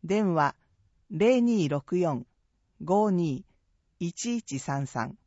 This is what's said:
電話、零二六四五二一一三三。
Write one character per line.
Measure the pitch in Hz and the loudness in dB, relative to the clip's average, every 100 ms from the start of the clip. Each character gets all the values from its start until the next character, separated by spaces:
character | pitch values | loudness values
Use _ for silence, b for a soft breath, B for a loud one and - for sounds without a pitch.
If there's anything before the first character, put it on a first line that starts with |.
電 | 165 202 208 | 0 0 2
話、 | 165 139 - _ _ _ _ _ | 2 2 -2 _ _ _ _ _
零 | 165 214 254 | 2 4 4
二 | 240 220 151 | 4 2 2
六 | 143 - 180 | 0 -2 0
四 | 175 131 120 _ _ _ _ _ | 0 -2 -6 _ _ _ _ _
五 | 156 196 214 | 0 2 2
二 | 180 165 131 - _ _ _ _ _ | 2 0 -2 -8 _ _ _ _ _
一 | 170 - 233 240 | -8 -6 -4 -6
一 | - 139 | -6 -10
三 | - 139 135 | -4 -4 -4
三。 | 123 113 - | -6 -8 -10